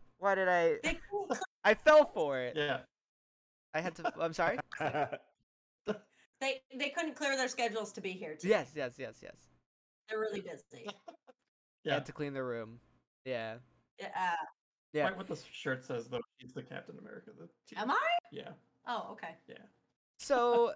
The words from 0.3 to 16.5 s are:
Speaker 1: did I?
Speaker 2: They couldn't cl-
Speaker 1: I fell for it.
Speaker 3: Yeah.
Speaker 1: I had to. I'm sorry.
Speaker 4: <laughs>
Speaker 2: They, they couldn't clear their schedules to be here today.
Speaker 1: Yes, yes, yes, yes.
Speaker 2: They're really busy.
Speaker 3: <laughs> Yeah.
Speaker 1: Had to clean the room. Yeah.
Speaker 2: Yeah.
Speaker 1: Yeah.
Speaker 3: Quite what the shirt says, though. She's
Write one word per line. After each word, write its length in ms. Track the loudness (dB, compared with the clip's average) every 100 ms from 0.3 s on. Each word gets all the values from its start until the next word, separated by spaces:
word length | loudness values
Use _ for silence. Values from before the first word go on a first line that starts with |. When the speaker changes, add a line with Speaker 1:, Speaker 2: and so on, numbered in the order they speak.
| 4
Speaker 1:
did 100 | 6
I? 260 | 6 6 4
Speaker 2:
They 100 | 0 -2 -2
couldn't 240 | -4 -2
cl- 80 | -2 -4 _
Speaker 1:
I 100 | 4
fell 320 | 6 10 10 10
for 320 | 6 0 0
it. 180 | -2 0
Speaker 3:
Yeah. 260 | 0 0 -6 _ _ _ _ _ _ _ _
Speaker 1:
I 60 | -4
had 160 | -4 -4
to. 160 | -4 -2
I'm 120 | -2
sorry. 260 | 2 2 2 -4 -4
Speaker 4:
<laughs> 400 | -2 0 -2 -4 -12 _ _ _ _ _ -6 -6 -8 _ _ -6
Speaker 2:
They, 200 | -4 -4 -6 -6
they 120 | -4
couldn't 240 | -2 -4 -2
clear 200 | 0 2
their 120 | 0
schedules 440 | 0 0 0 -4
to 80 | -6
be 100 | -8
here 220 | -8 -8
today. 160 | -2 2
Speaker 1:
Yes, 220 | 2 2 -4
yes, 180 | -6 -6
yes, 180 | -12 -12
yes. 120 | -18 -20 -20 _ _ _ _ _ -8
Speaker 2:
They're 100 | -4
really 200 | -4 -4
busy. 480 | -8 -12 -14 -14 -12
Speaker 3:
<laughs> 40 | -12 -14 -20 -20 -20 _ _ _ _
Yeah. 100 | -2
Speaker 1:
Had 120 | -2 -2
to 60 |
clean 220 | -6 -6
the 80 | -4
room. 380 | -4 -4 -8 -14 -20 _ _ _
Yeah. 340 | -6 -4 -6 -10 -16 _ _ -14
Speaker 2:
Yeah. 340 | -8 -2 0 -2 -4 -12 _ _ _
Speaker 1:
Yeah. 100 | -2 -2
Speaker 3:
Quite 100 | -2
what 100 | -8
the 100 | -10 -10
shirt 320 | -8 -4 -4
says, 240 | -4 -8 -6
though. 120 | -8 -8 -14
She's 120 | -16